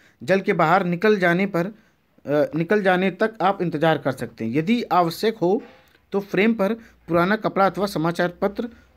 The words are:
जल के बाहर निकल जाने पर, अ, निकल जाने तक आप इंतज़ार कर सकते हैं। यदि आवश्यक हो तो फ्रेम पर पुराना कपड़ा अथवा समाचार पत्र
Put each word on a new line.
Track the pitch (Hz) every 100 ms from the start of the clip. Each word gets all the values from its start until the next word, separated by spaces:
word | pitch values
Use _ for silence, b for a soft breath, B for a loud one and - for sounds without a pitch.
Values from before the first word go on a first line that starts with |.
| b b
जल | 123 196
के | 196
बाहर | 175 160 190
निकल | 175 170 214 208
जाने | 175 175 202
पर, | 170 185
अ, | - _ _ _ _ - 147 135 156
निकल | 165 214
जाने | 190 180 190
तक | 185 220 226
आप | 190 196
इंतज़ार | 175 160 160 147
कर | 143
सकते | - 113 -
हैं। | 113
यदि | 139 165 240
आवश्यक | - 175 170 165 214 220
हो | 170 226 B B B B _
तो | 196
फ्रेम | 196 175 220
पर | 226 190 226 B B -
पुराना | 170 180 214
कपड़ा | 175 185 190
अथवा | - 202
समाचार | 170 165 170 175
पत्र | - 202 202 233 B B